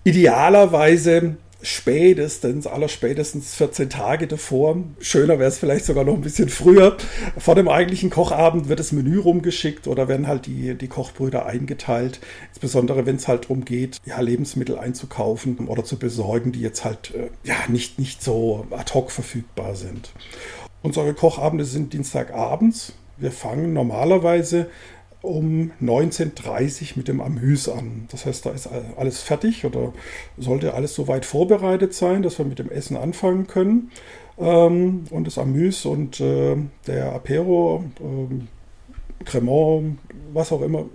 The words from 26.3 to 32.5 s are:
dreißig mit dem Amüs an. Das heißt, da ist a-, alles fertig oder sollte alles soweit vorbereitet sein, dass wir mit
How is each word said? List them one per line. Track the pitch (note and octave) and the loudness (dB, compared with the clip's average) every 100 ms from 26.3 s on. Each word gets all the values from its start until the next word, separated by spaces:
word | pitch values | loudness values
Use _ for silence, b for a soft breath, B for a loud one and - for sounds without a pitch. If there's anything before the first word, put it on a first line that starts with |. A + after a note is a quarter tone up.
| - | -6
dreißig | - A#2 C#3 - D3+ C#3 | -6 -2 -2 -4 -10 -8
mit | B2+ | -4
dem | C3+ | -4
Amüs | C3 C3+ C3 C#3+ - | -4 -2 2 2 0
an. | A#2+ A#2 A2+ A2 | -6 -8 -12 -12
Das | C3+ C#3 | -10 -8
heißt, | C3 - | -6 -8
da | |
ist | C3+ - | -8 -10
a-, | B2+ A2+ B2 | -12 -10 -6
alles | C3 - | -4 -4
fertig | - D3+ A3 A3+ - | -4 0 0 0 -4
oder | B2+ B2 - B B B - | -4 -6 -8 B B B -8
sollte | B2+ C3+ D#3 B2 | -2 -2 -2 -4
alles | C#3+ | -4
soweit | - C#3+ C3 - | -4 -2 -2 -2
vorbereitet | C#3+ F3+ G3+ F#3 F#3 F#3 - | -2 2 2 2 0 0 0
sein, | F3+ G3 | -2 0
dass | F3+ - | -2 -4
wir | |
mit | C#3 | -6